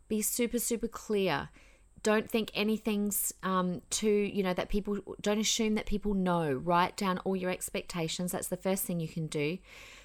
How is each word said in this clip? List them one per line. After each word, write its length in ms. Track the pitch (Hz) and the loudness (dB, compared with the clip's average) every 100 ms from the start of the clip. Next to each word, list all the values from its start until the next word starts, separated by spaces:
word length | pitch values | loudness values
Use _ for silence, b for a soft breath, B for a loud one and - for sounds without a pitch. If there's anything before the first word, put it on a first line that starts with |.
| - | -4
Be 140 | 214 | -2
super, 380 | 214 - 240 240 | 0 0 0 0
super 280 | - 233 233 | -2 -2 -2
clear. 640 | - - 208 190 143 156 b b b b - | -6 -2 0 2 0 -2 b b b b -4
Don't 280 | - 214 220 | 2 2 2
think 180 | 233 214 | -2 -2
anything's, 800 | - 208 214 226 208 208 202 - - | 0 0 0 0 0 0 0 -4 -4
um, 380 | 185 185 180 180 - | 0 2 2 -2 -4
too, 200 | - 214 | -2 2
you 320 | 208 202 196 | 4 2 0
know, 120 | 190 | 0
that 160 | 180 - | 0 0
people, 300 | 208 202 202 - - | 0 0 -4 -6 -4
don't 200 | - 208 | 0 2
assume 360 | 214 - 220 214 | 2 2 2 2
that 100 | - | 0
people 280 | 208 208 | 0 2
know. 360 | 196 180 175 160 | 2 4 2 2
Write 420 | 131 160 175 180 - | 0 2 4 4 0
down 220 | 196 185 | 0 0
all 160 | - 190 | 0 -2
your 160 | 180 | -2
expectations. 800 | 185 - 202 - 180 160 - 180 | -4 -4 -6 -6 -4 -4 -2 -4
That's 160 | 185 - | -4 -4
the 80 | 180 | -4
first 300 | 196 196 - | -2 -2 -2
thing 160 | 175 | -4
you 80 | 160 | -4
can 180 | - 156 | -4 -4
do. 300 | 156 147 180 B B B B | -2 -2 -2 B B B B